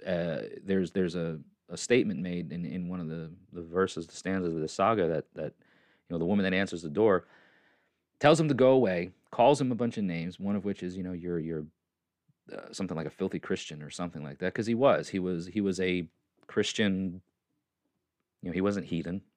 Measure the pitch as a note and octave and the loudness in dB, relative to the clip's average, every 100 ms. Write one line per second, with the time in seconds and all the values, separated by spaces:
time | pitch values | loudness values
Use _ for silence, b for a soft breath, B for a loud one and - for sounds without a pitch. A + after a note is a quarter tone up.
0 | F#2 F2 F2 D2+ G#1+ - G2 F#2+ E2+ G2 | -4 -2 -2 -4 -6 -10 -2 0 2 0
1 | F2+ F2 E2 D#2+ - _ - E2+ - A#2+ | 0 0 -4 -6 -12 _ -16 -10 2 4
2 | - F2 F#2 F2 D#2+ F2 E2 F#2 F2 F#2 | 4 -2 -4 -4 -6 -6 -6 -6 -6 -6
3 | D#2+ E2 D#2+ F2+ - F2 E2 F2 F#2+ F2+ | -6 -8 -10 -14 -16 -14 -4 2 2 0
4 | E2 - F#2 F#2+ F2 E2 D#2 - G2 A2 | -10 -8 -4 -2 -2 -2 -4 2 2 4
5 | E2 D#2 - - D2+ - b b b b | 2 0 -4 -8 -10 -10 b b b b
6 | _ E2+ E2+ G#2 F#2+ F#2 F#2+ E2+ E2 D2 | _ -2 0 2 2 0 0 -4 -4 2
7 | A2 F2+ b b b b b b b b | 4 4 b b b b b b b b
8 | _ _ C#3+ D#3+ D#3 B2 B2+ C3 A2 F2+ | _ _ 6 6 4 6 6 8 6 2
9 | F#2 - _ - A#2+ C#3+ B2+ A2+ A#2 A2+ | -4 -8 _ 4 6 6 2 0 -2 0
10 | G2 E2+ E2+ F2+ G2 G#2 G2+ F#2+ F2+ F#2 | -2 -2 -4 -6 -4 -2 -2 -4 -6 -6
11 | F2+ F2 F2 E2+ D#2+ D#2+ D2+ _ _ _ | -8 -6 -4 -2 -2 -4 -6 _ _ _
12 | _ _ _ _ - G2+ F#2+ - G2 D#2+ | _ _ _ _ -16 -14 -12 -8 -6 -4
13 | D2+ - F#2+ E2+ - F#2+ - D#2 D2 - | -6 -4 -4 -4 -4 -6 -6 -12 -12 -8
14 | F2 D2+ D2 D2 F2+ - A2 A#2 C3+ D2+ | -8 -8 -10 -6 -4 -2 -2 2 4 4
15 | - G2 F2+ F2 F2 G#2+ G2 F#2 F#2 F2+ | 0 -4 -2 -4 -4 0 0 0 0 0
16 | E2 _ _ _ - - G2+ - G#2 F#2+ | -4 _ _ _ -4 -2 0 0 0 0
17 | F#2+ F#2 - _ _ _ _ _ _ _ | -4 -8 -16 _ _ _ _ _ _ _
18 | _ _ _ _ F2 E2+ G2 G2+ F2+ E2+ | _ _ _ _ -4 0 2 0 -2 -4
19 | E2 G2 - | -4 -6 -8